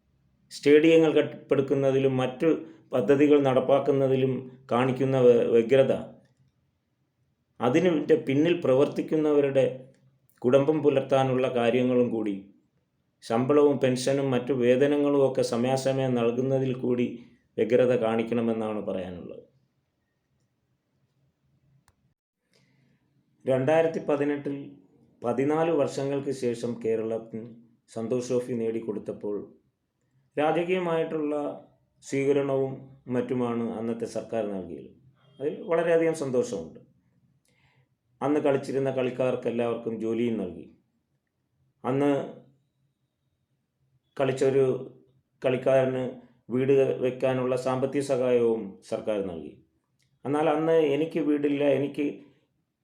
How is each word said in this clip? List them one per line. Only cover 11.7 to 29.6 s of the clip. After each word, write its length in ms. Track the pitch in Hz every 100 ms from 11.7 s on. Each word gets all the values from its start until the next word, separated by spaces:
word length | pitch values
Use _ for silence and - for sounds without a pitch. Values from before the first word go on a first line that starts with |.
| 127 127 123 117
കൂടി 240 | 110 104 98 - _ _ _ _ _ _ _
ശമ്പളവും 520 | - 117 131 147 143 131
പെൻഷനും 480 | 131 123 135 139 139
മറ്റു 220 | 123 131
വേതനങ്ങളും 720 | 131 120 127 143 147 143 143
ഒക്കെ 180 | 135 131
സമയാസമയം 680 | 123 117 127 131 135 135 131
നൽകുന്നതിൽ 580 | 120 117 120 131 131 131
കൂടി 320 | 120 123 120 123 - - _ _ -
വ്യഗ്രത 340 | 107 123 127 123
കാണിക്കണമെന്നാണ് 840 | 110 113 113 120 117 110 107 107 95
പറയാനുള്ളത്. 580 | 95 92 87 65 - - _ _ _ _ _ _ _ _ _ _ _ _ _ _ _ _ _ _ _ _ _ _ _ _ _ _ _ _ _ _ _ _ _ _ _ _ _ _ _
രണ്ടായിരത്തി 560 | 127 131 139 160 160 -
പതിനെട്ടിൽ 560 | - 143 143 143 143 139 135 - _ _ _ _
പതിനാല് 500 | 120 113 143 156 170 151
വർഷങ്ങൾക്ക് 520 | 127 139 139 139 143
ശേഷം 380 | - 120 117 120 117
കേരളത്തിന് 640 | 110 110 110 113 - 113 117 - _ _ _
സന്തോഷ് 360 | 113 113 123 123
ട്രോഫി 260 | 123 127
നേടിക്കൊടുത്തപ്പോൾ 840 | 117 113 113 113 101 - 98 104 101 - -